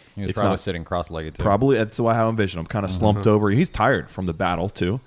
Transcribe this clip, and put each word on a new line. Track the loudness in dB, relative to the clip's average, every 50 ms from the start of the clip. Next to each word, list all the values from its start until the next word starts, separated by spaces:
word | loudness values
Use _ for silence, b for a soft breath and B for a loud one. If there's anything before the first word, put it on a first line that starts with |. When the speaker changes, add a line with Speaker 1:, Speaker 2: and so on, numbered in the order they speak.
| -18 -18 _
Speaker 1:
He | -8
was | -6 -4
Speaker 2:
It's | -2 0
Speaker 1:
probably | 0 0 0
Speaker 2:
not | -2
Speaker 1:
sitting | -4 -6 -6 -6 -6
cross-legged, | -4 -4 -4 -4 -4 -6 -8 -8 -8 -8
too. | -2 0
Speaker 2:
Probably. | 2 2 4 4 4 4 2
That's | 0 -2 -2
the | -2 0
way | 2 2
I | 2 0 0
envision | 0 0 -2 -2 -2 -8
him, | -8
kinda | -6 -4 -4 -4 -4
slumped | -2 0 2 2 2 4 4
Speaker 3:
Uh-huh. | 4 4
Speaker 2:
over. | 4 4 4
He's | 2 2 2 0
tired | 0 0 0 2 0 0 -4 -8
from | -8 -6 -4
the | -4 -2
battle, | -2 -2 -2 0 -2 -4 -4
too. | -4 -2 -2 -2 -2 -4 b